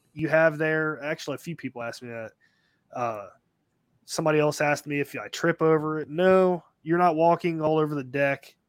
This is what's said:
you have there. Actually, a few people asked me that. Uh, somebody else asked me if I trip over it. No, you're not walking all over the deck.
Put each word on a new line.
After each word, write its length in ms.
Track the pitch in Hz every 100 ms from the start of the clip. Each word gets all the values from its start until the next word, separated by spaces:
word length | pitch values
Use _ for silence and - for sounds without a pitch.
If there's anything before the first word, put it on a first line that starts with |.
| _
you 140 | 147 156
have 280 | 160 160 151
there. 440 | 156 156 156 151
Actually, 320 | 143 156 - 131
a 40 |
few 160 | 170 160
people 260 | 131 123
asked 200 | 117 -
me 60 | 123
that. 220 | 117 110 _ _ _ _ _ _
Uh, 340 | 123 120 107 95 _ _ _ _ _ _ _ -
somebody 340 | - 160 151
else 220 | 151 143
asked 260 | 147 143 147
me 120 | 143
if 160 | 139 127
I 100 | 104
trip 320 | - 165 160
over 380 | 160 156 156 156
it. 100 | 139
No, 540 | 151 185 190 185 175 - _
you're 140 | 156 170
not 180 | 180 156
walking 460 | 165 165 180 160
all 160 | 156 156
over 160 | 151 147
the 80 |
deck. 520 | 127 139 139 139 - _